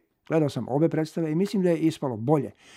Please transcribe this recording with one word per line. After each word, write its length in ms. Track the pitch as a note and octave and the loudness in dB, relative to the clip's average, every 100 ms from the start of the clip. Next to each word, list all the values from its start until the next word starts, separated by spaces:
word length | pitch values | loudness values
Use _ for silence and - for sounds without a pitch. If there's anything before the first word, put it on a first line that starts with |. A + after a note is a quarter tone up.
| _ _ _ | _ _ _
Gledao 220 | D#3+ C#3+ | 0 0
sam 160 | B2+ G#2+ | -2 -4
obe 200 | C3+ E3 | 0 2
predstave 420 | D#3 D#3 - D#3+ | 0 -4 -4 -2
i 40 | D#3+ | 0
mislim 280 | G3 G3+ | 0 0
da 60 | F3+ | 2
je 80 | D#3+ | 2
ispalo 400 | D#3+ D3+ C#3+ G#2+ | 0 0 -4 -4
bolje 340 | A#2+ D3+ A2 - - | 2 2 0 -10 -20